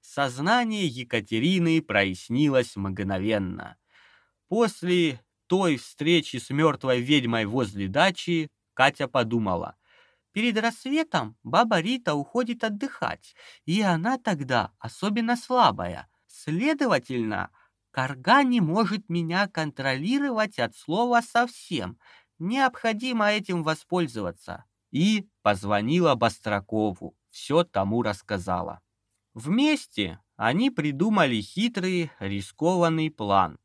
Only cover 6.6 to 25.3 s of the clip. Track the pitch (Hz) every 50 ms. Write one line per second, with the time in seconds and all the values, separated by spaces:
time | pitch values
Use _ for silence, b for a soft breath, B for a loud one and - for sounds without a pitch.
6.6 | 156 160 139 - - 131 127 123 120 127 151 143 123 117 117 113 110 101 110 131
7.6 | 123 101 98 101 98 95 98 139 170 190 185 - - - 170 165 156 147 _ _
8.6 | _ _ _ - 127 139 143 - 143 127 - 135 117 110 117 117 107 101 90 85
9.6 | 82 - - b b b b b b b b b b _ _ 202 220 240 214 220
10.6 | 214 233 233 - - 262 277 311 320 - - 165 123 107 - _ _ - 123 180
11.6 | 240 226 226 175 160 208 254 254 - - 151 147 143 - - 233 254 226 247 240
12.6 | - 220 208 202 277 269 - - - - - - _ - _ B B B B B
13.6 | B - 165 208 214 196 175 160 170 226 262 262 _ 226 190 143 143 127 131 120
14.6 | 101 - _ _ - 131 - - - 208 208 233 233 226 240 240 - - 254 247
15.6 | 226 165 104 - 90 87 87 - - _ _ _ _ _ - - - - 156 175
16.6 | 233 294 311 285 294 247 185 135 - - 131 120 117 107 107 95 92 - b b
17.6 | b b b _ _ _ _ - 131 131 139 131 127 - 233 277 285 254 247 240
18.6 | 185 151 165 208 226 180 202 202 - _ 165 175 170 160 170 185 202 196 _ -
19.6 | 160 151 - - 135 135 131 131 147 196 254 285 285 285 247 220 214 202 - -
20.6 | 120 117 - - - - 160 202 240 247 240 233 233 - - - 247 247 - -
21.6 | - - 180 131 98 92 - b b b b b b b b _ 160 185 233 269
22.6 | 269 254 254 - - 226 220 208 247 262 254 226 208 208 208 214 208 - 185 175
23.6 | 156 156 156 - - _ - 180 170 139 117 110 101 87 85 - - - 87 85
24.6 | - _ _ _ _ _ - 135 170 202 220 214 196 _